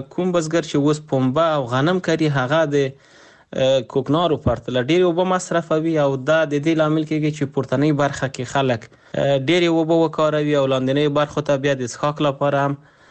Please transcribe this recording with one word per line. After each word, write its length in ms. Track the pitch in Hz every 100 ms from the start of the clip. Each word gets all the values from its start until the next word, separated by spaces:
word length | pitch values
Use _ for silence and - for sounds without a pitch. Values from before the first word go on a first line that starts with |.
| 131 -
کوم 180 | 180 175
بزګر 280 | 156 165 160
چې 60 | 147
اوس 240 | 143 151 -
پنبه 340 | 135 131 143 165 151
او 40 | 120
غنم 280 | 127 151 185 175
کري، 200 | 160 156 139
هغه 200 | 127 160 156
د، 20 | 143
آه، 960 | 135 139 _ - - - _ - 131 135 117
کوکنارو 440 | 139 127 151 175 143
په 60 | -
پرتله 340 | 117 - 127
ډېرې 220 | 123 175 180
اوبه 140 | 165
مصرفوي 680 | 185 180 - 170 165 156 165 156
او 100 | 143 135 131
دا 100 | 160 156
د 100 | 147 151
دې 80 | 160
لامل 240 | 151 160 156
کېږي 260 | 156 151 151
چې 60 | 143
پورتنۍ 380 | - 127 131 151 147
برخه 260 | 143 - 127 -
کې 80 | 123
خلک، 280 | 143 131 117 -
آه، 480 | - - 143 139 139
ډېرې 300 | 131 180 170
اوبه 280 | 165 160 165
وکاروي 540 | 160 - 156 151 147 143
او 100 | 135
لاندنیو 420 | 131 131 139 151 143
برخو 220 | 147 147
ته 220 | 147 139
بیا 100 | 143
د 100 | 131 123
څښاک 280 | - 147 151 147
لپاره 380 | 139 143 139 143
هم 120 | 143 - _ -